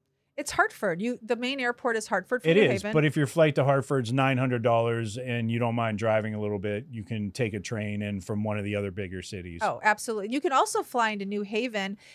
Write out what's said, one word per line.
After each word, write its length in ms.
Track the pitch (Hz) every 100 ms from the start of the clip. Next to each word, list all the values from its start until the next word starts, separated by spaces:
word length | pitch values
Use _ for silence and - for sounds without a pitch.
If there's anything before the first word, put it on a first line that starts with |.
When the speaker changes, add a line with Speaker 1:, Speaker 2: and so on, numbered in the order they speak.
| _ _ _ -
Speaker 1:
It's 140 | 285
Hartford. 500 | - 415 - 208 165
You, 180 | 233 247
the 140 | 214 233
main 240 | 247 277
airport 380 | 247 240 247 226
is 100 | 214
Hartford 340 | 196 190 247
for 80 | 160
Speaker 2:
It 60 | 175
Speaker 1:
New 80 |
Speaker 2:
is, 180 | 156 190
Speaker 1:
Haven. 120 | 202
Speaker 2:
but 120 | 156 151
if 100 | 151
your 100 | 139
flight 260 | 165 156 147
to 80 | 135
Hartford's 460 | 135 - 139 113
nine 260 | 131 135 127
hundred 240 | 131 123
dollars 540 | 117 117 117 117 113 110
and 340 | 127 120 113
you 80 | 117
don't 160 | 120 117
mind 240 | 113 104
driving 340 | 113 110 110
a 60 | 107
little 180 | 104 104
bit, 300 | 104 104 151
you 140 | 117
can 280 | 101 110 101
take 220 | - 113
a 60 | 104
train 420 | - 113 107 104
in 200 | 104 98
from 220 | 90 104
one 140 | 107 104
of 60 |
the 120 | 101 101
other 140 | 101
bigger 320 | 92 95 92
cities. 380 | - 98 87 85
Speaker 1:
Oh, 180 | 202 123
absolutely. 460 | 214 214 - 220 208
You 80 | 277
can 100 | 349
also 280 | 269 427 440
fly 300 | - 247 220
into 140 | 208 196
New 180 | 208
Haven 540 | 202 214 254 214 196 202 -